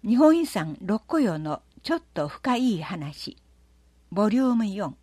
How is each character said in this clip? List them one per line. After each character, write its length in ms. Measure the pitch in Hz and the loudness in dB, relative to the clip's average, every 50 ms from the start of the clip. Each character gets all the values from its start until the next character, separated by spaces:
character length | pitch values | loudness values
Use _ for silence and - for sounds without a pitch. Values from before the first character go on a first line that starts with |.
日 140 | - 208 233 | 0 2 4
本 240 | 247 311 311 320 339 | 6 6 6 6 4
遺 60 | 330 | 2
産 320 | - - 196 156 160 151 - | -2 -4 -6 -6 -6 -8 -8
六 260 | 190 185 208 220 _ | -4 -2 -2 -2 _
甲 140 | - 339 320 | -2 0 2
陽 180 | 269 202 160 | 2 2 0
の 240 | 156 156 151 151 - _ _ _ - _ | -2 -4 -6 -6 -8 _ _ _ -14 _
ち 80 | - | -4
ょ 40 | 330 | -4
っ 60 | 330 - _ _ | -4 -4 _ _
と 160 | 170 147 147 | -6 -6 -6
深 260 | - - - 269 247 | -6 -6 -2 -2 0
い 260 | 240 254 254 208 156 | 2 2 0 0 -2
話。 540 | 156 - 185 165 147 143 147 - - - - _ _ _ _ _ _ _ _ _ _ _ _ _ _ _ | -4 -8 -8 -8 -8 -10 -12 -12 -16 -16 -16 _ _ _ _ _ _ _ _ _ _ _ _ _ _ _
ボ 180 | 175 196 208 214 | -2 0 2 2
リ 80 | 208 | 4
ュ 140 | 254 262 254 | 4 2 4
ー 40 | 240 | 2
ム 100 | 226 226 | 2 0
四。 300 | 202 190 202 196 147 - _ | -2 -4 -6 -6 -8 -8 _